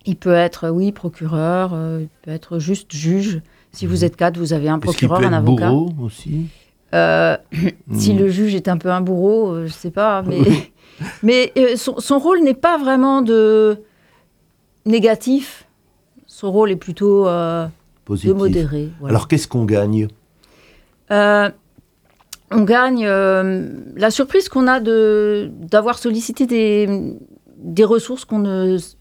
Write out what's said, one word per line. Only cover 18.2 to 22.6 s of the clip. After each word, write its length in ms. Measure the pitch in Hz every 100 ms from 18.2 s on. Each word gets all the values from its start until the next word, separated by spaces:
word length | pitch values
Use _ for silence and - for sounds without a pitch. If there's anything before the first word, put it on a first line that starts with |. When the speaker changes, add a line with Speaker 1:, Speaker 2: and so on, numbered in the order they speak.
| 170
Speaker 1:
de 40 | 196
modéré, 520 | 196 175 156 147 151 -
voilà. 120 | 139 110
Speaker 2:
Alors, 120 | -
qu'est-ce 200 | 156 -
qu'on 180 | 127 110
gagne ? 420 | 107 104 110 107 - _ _ _ _ _ _ _ _ -
Speaker 1:
Euh, 380 | 208 208 208 202 - _ _ _ _ _ _ _ - -
on 100 | 220